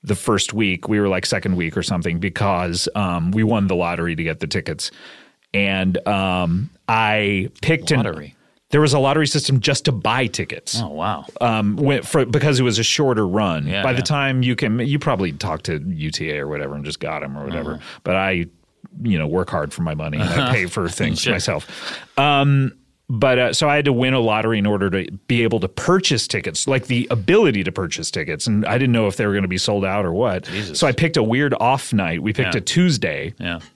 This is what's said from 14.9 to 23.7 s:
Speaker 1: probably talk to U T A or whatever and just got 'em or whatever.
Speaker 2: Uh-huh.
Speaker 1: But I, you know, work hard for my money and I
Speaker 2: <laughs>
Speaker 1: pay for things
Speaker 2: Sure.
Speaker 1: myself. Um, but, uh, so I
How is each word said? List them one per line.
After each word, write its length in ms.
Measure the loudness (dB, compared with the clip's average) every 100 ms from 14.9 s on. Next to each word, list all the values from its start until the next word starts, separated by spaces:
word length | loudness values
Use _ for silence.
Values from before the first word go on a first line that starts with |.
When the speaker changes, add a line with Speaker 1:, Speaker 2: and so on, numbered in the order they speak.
| 0
Speaker 1:
probably 320 | 0 0 -2
talk 320 | -2 -6 -4
to 160 | -4 -4 -4
U 240 | -4 -6
T 220 | -4 -6
A 80 | -4
or 80 | -4
whatever 260 | -6 -6
and 100 | -8
just 140 | -10 -8
got 240 | -6 -6
'em 160 | -8 -8
or 60 |
whatever. 300 | -8 -6 -6
Speaker 2:
Uh-huh. 260 | -8 -12 -10
Speaker 1:
But 140 | -2 0
I, 300 | 2 0 -4 _ _ _ -20 -6
you 160 | 0 0
know, 80 | 2
work 220 | 0 -2
hard 220 | -2 -4
for 100 | -4
my 120 | -4
money 240 | -4 -4 -2
and 100 | 0
I 240 | 0 2
Speaker 2:
<laughs> 0 |
Speaker 1:
pay 140 | 0 0
for 220 | -2 -4
things 320 | -2 -2 0
Speaker 2:
Sure. 120 | 0
Speaker 1:
myself. 840 | 0 -2 -4 -6 -14 -12 -12 -8 0
Um, 540 | 2 4 4 4 2 -4 _ _ _
but, 300 | 2 4 4
uh, 140 | 2
so 160 | 2
I 80 | 2